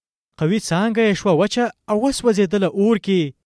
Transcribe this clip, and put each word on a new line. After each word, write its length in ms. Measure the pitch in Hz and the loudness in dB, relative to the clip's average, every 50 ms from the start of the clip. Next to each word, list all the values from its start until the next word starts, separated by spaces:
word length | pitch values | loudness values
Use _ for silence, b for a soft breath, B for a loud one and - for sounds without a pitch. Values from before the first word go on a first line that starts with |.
| _ _ _ _ _ _ _ - | _ _ _ _ _ _ _ -4
قوي 220 | 156 160 208 220 | -2 0 0 -2
څانګه 420 | - - 165 175 208 233 220 226 226 | -2 -2 -2 -2 0 0 0 0 2
یې 100 | 214 196 | 2 0
شوه 180 | - - 208 170 | 0 0 2 2
وچه، 340 | 151 190 214 - 247 240 220 - _ _ - | 2 2 0 0 -2 -2 -2 -4 _ _ -4
او 80 | 214 208 | -2 0
وسوځېدله 680 | 240 277 262 - - 240 214 190 202 170 202 208 196 165 | 0 0 -2 0 0 0 2 2 0 0 0 0 0 0
اور 260 | - 196 202 220 233 | 0 0 0 2 2
کې. 260 | 202 - 190 196 180 156 139 - _ _ | 0 0 0 0 0 0 -2 -6 _ _